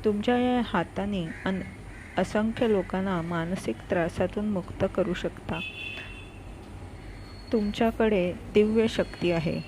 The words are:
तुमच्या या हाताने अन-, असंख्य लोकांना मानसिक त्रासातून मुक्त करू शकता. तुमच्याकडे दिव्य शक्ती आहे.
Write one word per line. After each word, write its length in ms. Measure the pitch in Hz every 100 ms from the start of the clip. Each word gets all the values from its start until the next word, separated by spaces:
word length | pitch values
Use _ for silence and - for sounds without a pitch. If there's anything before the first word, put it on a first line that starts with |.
तुमच्या 340 | 220 208 208 247
या 220 | 247 247
हाताने 640 | 233 190 170 - 196 202 165 -
अन-, 760 | 190 190 - - - - - -
असंख्य 480 | 185 214 220 226 240
लोकांना 540 | 202 180 190 190 180
मानसिक 540 | 165 170 165 185 - - -
त्रासातून 540 | 185 165 - 180 208
मुक्त 400 | 214 196 180 - 190
करू 200 | - 180
शकता. 460 | 180 175 - - - - - - - - - - - - - - - - - - - - - -
तुमच्याकडे 800 | 233 208 214 226 226 220 208 180 170 -
दिव्य 320 | 208 214 220 220
शक्ती 440 | - 175 - 170
आहे. 300 | 165 160 139